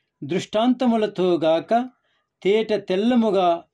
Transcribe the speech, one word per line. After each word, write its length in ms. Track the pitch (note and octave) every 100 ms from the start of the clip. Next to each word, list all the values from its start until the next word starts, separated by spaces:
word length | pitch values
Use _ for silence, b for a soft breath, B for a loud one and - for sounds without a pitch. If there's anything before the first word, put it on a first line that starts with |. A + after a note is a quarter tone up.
| _ _
దృష్టాంతములతో 1120 | C#3 F3+ - G#3+ B3 B3 B3 A3+ G#3+ F#3+ F3+ E3
గాక 500 | D#3+ E3 - A#3 B3+ - _ _ _ _
తేట 300 | F3+ G#3+ G#3+
తెల్లముగా 920 | G#3+ G3+ F#3 A3+ B3 A3 F#3+ F3+ E3+ -